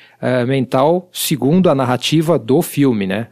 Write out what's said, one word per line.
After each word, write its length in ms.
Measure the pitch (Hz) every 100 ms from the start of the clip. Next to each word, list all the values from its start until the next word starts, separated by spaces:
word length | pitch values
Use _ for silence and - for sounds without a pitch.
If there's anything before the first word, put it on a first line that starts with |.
| - _
eh, 240 | 120 127 120
mental, 640 | 135 120 131 147 180 180
segundo 560 | - - 139 131 180 175
a 60 | 135
narrativa 640 | 127 123 - 156 156 147
do 240 | 113 131
filme, 460 | 113 147 139 110 95
né? 200 | 98 113